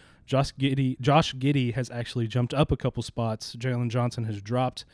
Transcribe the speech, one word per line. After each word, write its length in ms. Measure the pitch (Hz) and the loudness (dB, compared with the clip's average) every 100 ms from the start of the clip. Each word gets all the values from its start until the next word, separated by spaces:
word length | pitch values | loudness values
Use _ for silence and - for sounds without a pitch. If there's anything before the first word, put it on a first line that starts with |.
| - - - | -18 -20 -2
Josh 260 | 131 143 | 0 0
Giddey, 440 | - 135 135 135 127 | 0 0 2 0 0
Josh 340 | 117 143 160 | 4 4 4
Giddey 380 | 131 135 143 123 | 0 0 2 2
has 160 | 113 123 | -2 -4
actually 360 | 120 120 123 113 | -6 -6 -2 -2
jumped 280 | 123 120 | 0 0
up 160 | 139 151 | 2 2
a 60 | 139 | 2
couple 260 | 131 - | 0 -4
spots. 540 | - - 113 110 - 120 | -6 -4 -2 -4 -8 -8
Jalen 320 | 127 123 120 | -4 -2 0
Johnson 340 | 123 120 120 | 0 0 -2
has 160 | 110 104 | -4 -6
dropped. 420 | 98 123 127 - - | -4 -2 -2 -4 -14